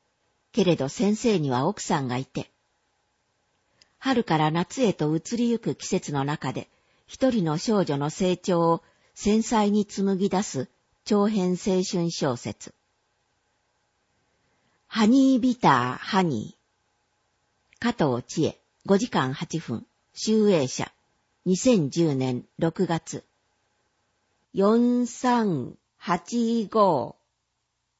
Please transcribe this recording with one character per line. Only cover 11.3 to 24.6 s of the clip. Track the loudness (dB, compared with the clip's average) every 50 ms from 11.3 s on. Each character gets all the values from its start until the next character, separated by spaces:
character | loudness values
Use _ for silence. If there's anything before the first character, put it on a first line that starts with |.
| 2 0 0 0
青 | -2 -2 -2 0 0 0
春 | 0 -2 -2 -2 -2 -2
小 | -2 -2 -2 -2 -2
説。 | -4 -6 -10 -12 -12 -16 -20 -20 _ _ _ _ _ _ _ _ _ _ _ _ _ _ _ _ _ _ _ _ _ _ _ _ _ _ _ _ _ _ _ _ _ _ _ _ _ _ _ _ _ _
ハ | _ 0 2 4
ニ | 4 6 6 6 4 4
ー | 2
ビ | 2 0 0
タ | 2 4 4
ー、 | 4 4 2 0 -4
ハ | -6 -6 -2 0 0
ニ | 2 2 0 -2 -6 -8 -14 _
ー。 | _ _ _ _ _ _ _ _ _ _ _ _ _ _ _ _ _ _ _ _ _ _ _ _
加 | -4 -4
藤 | 0 0 0 0 0 -2 -4
千 | -6 -2 -2 -2
恵、 | -2 -2 _ _ _ _ _ 0
五 | 2 2 2
時 | 2 0
間 | 0 0 0 -2
八 | -4 -6 -8 -8 -8 -8
分。 | -6 -8 -8 -8 -10 -14 _ _ _ _ _
集 | -6 -2 0 2 4 4 4
英 | 4 4 2
社。 | -2 -4 -6 -8 -8 -10 _ _ _ _ _ _ _ _ _ -2
二 | -2 0
千 | 2 4 4 4 4 2 0
十 | 0 0 0 2 2
年 | 0 -2 -2 -4 -4 -8 _ _ -2
六 | -2 -2 0 0 -2
月。 | -2 -2 -4 -6 -8 -14 -14 -14 _ _ _ _ _ _ _ _ _ _ _ _ _ _ _ _ _ _ _ _ _ _ _ _ _
四 | -2 2